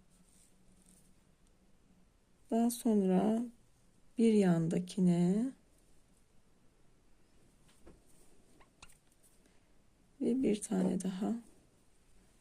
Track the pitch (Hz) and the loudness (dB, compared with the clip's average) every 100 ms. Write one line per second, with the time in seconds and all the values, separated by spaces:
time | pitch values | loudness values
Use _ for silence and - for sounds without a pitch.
0 | _ _ _ - _ _ - - _ - | _ _ _ -20 _ _ -20 -20 _ -20
1 | - - _ _ _ _ _ - _ _ | -20 -20 _ _ _ _ _ -20 _ _
2 | _ _ _ _ - 226 233 240 233 208 | _ _ _ _ -4 -2 0 -2 0 2
3 | 185 185 208 226 240 - _ _ _ _ | 2 2 2 -2 -4 -12 _ _ _ _
4 | - - 226 214 190 165 160 175 180 - | -12 0 2 4 4 2 0 -2 -4 0
5 | 180 175 175 208 262 - _ _ _ - | 2 2 2 0 -2 -8 _ _ _ -20
6 | _ _ _ - _ _ _ _ - _ | _ _ _ -20 _ _ _ _ -20 _
7 | _ - _ - - _ - - - - | _ -20 _ -20 -20 _ -20 -20 -20 -20
8 | _ - - - - - - _ - - | _ -20 -20 -20 -20 -20 -20 _ -20 -20
9 | _ _ _ _ _ _ _ - _ _ | _ _ _ _ _ _ _ -20 _ _
10 | _ - 240 254 254 208 - 190 185 185 | _ -8 -4 -2 -2 -2 -4 -2 -2 -2
11 | 190 190 202 233 - - _ _ _ _ | -4 -6 -6 -6 -10 -20 _ _ _ _
12 | _ - _ _ | _ -20 _ _